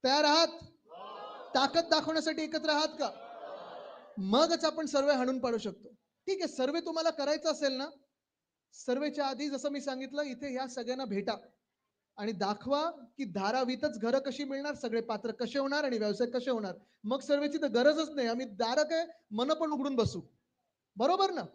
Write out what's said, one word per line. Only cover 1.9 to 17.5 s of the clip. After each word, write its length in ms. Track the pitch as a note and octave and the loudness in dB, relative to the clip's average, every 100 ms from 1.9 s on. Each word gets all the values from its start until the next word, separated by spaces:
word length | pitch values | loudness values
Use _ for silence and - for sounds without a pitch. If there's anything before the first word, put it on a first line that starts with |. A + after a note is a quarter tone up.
दाखवण्यासाठी 520 | D#4 D#4 D#4+ D#4+ D#4 | 2 4 0 0 -2
एकत्र 260 | D#4 D#4 D#4 | -2 0 2
आहात 200 | D4+ D#4 | 2 0
का? 220 | D#4 B3+ - - - - - - - - - - - | -2 -4 -4 -16 -14 -12 -12 -12 -14 -14 -16 -14 -6
मगच 460 | F#3+ A#3+ E4 E4 | 2 4 6 4
आपण 220 | D#4+ D#4+ D#4 | 0 0 0
सर्वे 280 | C#4+ C#4+ | 2 4
हाणून 240 | C4+ B3+ C4 | 4 2 0
पाडू 200 | B3 A3+ | 0 -2
शकतो. 300 | G#3 - - - _ _ - | -4 -8 -18 -20 _ _ -4
ठीक 160 | G4 | -2
आहे, 100 | E4 | -2
सर्वे 280 | - B3+ E4 | 0 0 0
तुम्हाला 300 | E4+ D#4+ D#4+ | -2 0 0
करायचा 400 | D#4+ C#4 D4+ D#4 | 0 0 2 0
असेल 220 | D4+ C#4 | 0 0
ना, 140 | C4 D4 - _ _ _ _ _ _ _ | -2 -6 -10 _ _ _ _ _ _ _
सर्वेच्या 540 | - - B3 D4 D4 C#4 | -10 -4 -2 -2 -2 -2
आधी 220 | B3+ D4 | -2 -4
जसं 220 | C4+ C#4+ | -2 -4
मी 100 | C#4+ | -4
सांगितलं, 420 | C#4 C4 C4 C#4+ | -6 -6 -6 -4
इथे 260 | D4 B3 C#4+ | -6 -6 -6
ह्या 200 | B3+ C4 | -6 -6
सगळ्यांना 360 | B3 A#3 B3+ | -6 -6 -6
भेटा 280 | B3+ G3+ G3+ G#3 - _ _ _ _ _ _ - | -4 -2 -2 -6 -10 _ _ _ _ _ _ -8
आणि 160 | G#3 | -6
दाखवा 580 | F#3+ G3 G#3 B3 C#4+ E4 | -2 -2 -2 0 0 0
की 340 | D#4 A#3+ - | -4 -18 -8
धारावीतच 760 | B3 F#3 G3 B3+ B3 B3+ D4+ C4 | -6 -2 0 2 0 0 -2 0
घरं 200 | A3+ C4 | 2 2
कशी 260 | C#4 B3+ | 0 -6
मिळणार, 300 | C#4 C#4 D4 | -6 -4 -4
सगळे 260 | C#4+ A#3+ A3+ | -4 -2 -2
पात्र 300 | A#3 G#3+ A#3 | -2 -4 -4
कसे 280 | A3 A#3 C#4 | -4 -4 -2
होणार 260 | C#4 C#4+ | 0 0
आणि 140 | C#4+ A#3 | 0 0
व्यवसाय 280 | G#3 G3+ A#3+ | 0 0 0
कसे 200 | B3 B3 | 0 -2
होणार. 240 | A#3 G3 F3+ _ _ | -2 -2 -8 _ _
मग 160 | G#3 C4 | -2 -2
सर्वेची 380 | - C#4+ D4 | 2 2 2